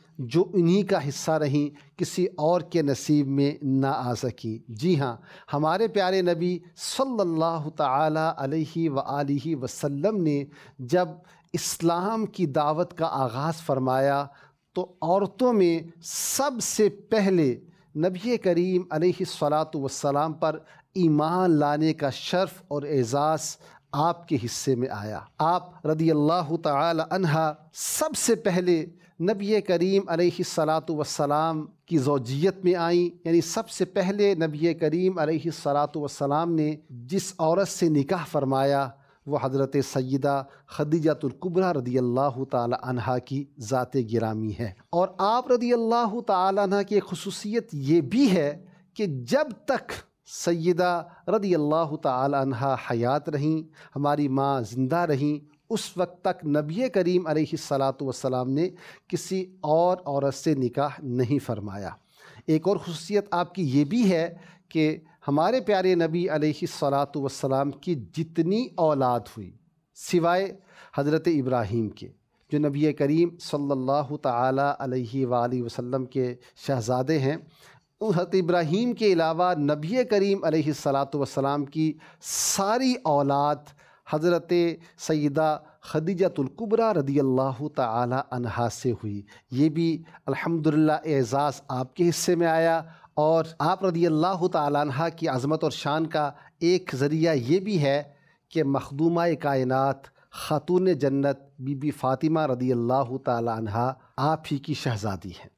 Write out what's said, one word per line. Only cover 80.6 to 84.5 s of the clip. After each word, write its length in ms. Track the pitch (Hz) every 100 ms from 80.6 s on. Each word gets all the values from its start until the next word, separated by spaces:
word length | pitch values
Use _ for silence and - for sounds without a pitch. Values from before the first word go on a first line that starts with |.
| 151
الصلاۃ 480 | 139 147 139 139
والسلام 500 | 147 135 143 135 147 139
کی 260 | 156 156 147 - - -
ساری 640 | - - - 196 240 262 247 160
اولاد 600 | 143 139 139 143 147 - - - _ -
حضرت 460 | 151 175 170 165